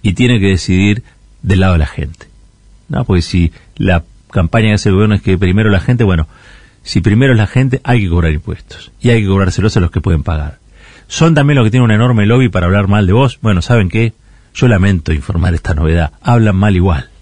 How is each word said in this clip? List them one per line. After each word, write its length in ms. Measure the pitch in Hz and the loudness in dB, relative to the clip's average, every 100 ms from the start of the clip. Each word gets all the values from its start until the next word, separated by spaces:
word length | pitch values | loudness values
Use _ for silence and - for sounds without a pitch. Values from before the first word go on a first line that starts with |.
Y 120 | 104 | -4
tiene 280 | 87 123 120 | 0 0 2
que 60 | 98 | 2
decidir 560 | 95 - 92 101 104 - _ - - | 0 0 0 2 0 -6 _ -20 -12
del 200 | - 95 | -2 0
lado 120 | 92 | 2
de 60 | 87 | 2
la 80 | 73 | -2
gente, 400 | - 78 - - - _ _ _ - _ | -6 -12 -12 -20 -20 _ _ _ -20 _
¿no? 160 | - 123 | -6 -2
Porque 160 | 92 | -2
si 320 | - 92 82 - - - | 0 -2 -2 -4 -20 -6
la 260 | 101 85 - - _ | -2 -2 -4 -20 _
campaña 380 | - 82 117 110 | -4 -2 0 0
que 60 | |
hace 160 | 104 107 | 0 0
el 60 | 95 | 0
gobierno 200 | 107 101 | 2 0
es 60 | |
que 160 | - 92 | 0 0
primero 320 | 92 98 107 | 0 0 0
la 100 | 98 | 0
gente, 240 | - 120 | 0 0
bueno, 240 | 110 87 76 - - - - _ | 0 0 -4 -10 -20 -20 -20 _
si 160 | - - | -6 -2
primero 320 | 82 107 135 | 0 2 2
es 60 | 113 | 2
la 100 | 104 | 0
gente, 320 | 127 131 127 - | 0 -2 -2 -2
hay 160 | 120 | -2
que 80 | 98 | 0
cobrar 240 | 85 82 | 0 0
impuestos. 580 | 76 - - - - - - | -2 -6 -12 -14 -20 -20 -4
Y 120 | 120 | 0
hay 100 | 117 | 0
que 60 | 101 | 2
cobrárselos 480 | 98 95 - 104 110 | 0 0 0 -2 0
a 20 | |
los 100 | 85 | -2
que 120 | - | -2
pueden 220 | 85 82 | -2 -2
pagar. 360 | 71 78 73 - _ - - - - | -2 -6 -6 -12 _ -20 -20 -20 -14
Son 260 | - 165 | 0 2
también 220 | 151 143 143 | 2 2 2
los 100 | 110 | 2
que 60 | |
tienen 140 | 123 120 | 2 2
un 100 | 107 | 2
enorme 300 | 123 117 104 | 2 2 2
lobby 240 | 123 127 | 2 2
para 160 | 90 87 | 0 0
hablar 240 | 98 98 | 0 2
mal 180 | 104 95 | 0 2
de 60 | |
vos. 260 | 110 135 - | 2 0 -2
Bueno, 200 | 117 92 | -2 -2
¿saben 260 | - 120 92 | 0 0 0
qué? 260 | 110 113 - - - _ | -2 -4 -6 -20 -20 _
Yo 140 | - 127 | -2 0
lamento 460 | 101 101 92 78 | 2 2 0 -2
informar 400 | 78 - 85 87 | -4 -4 -4 -2
esta 200 | 85 - | -2 -4
novedad, 380 | 78 78 82 78 - | -2 0 0 -2 -6
hablan 340 | - 120 107 95 | -2 2 2 2
mal 200 | 104 92 | 0 2
igual. 340 | 92 76 - - | 0 -2 -6 -20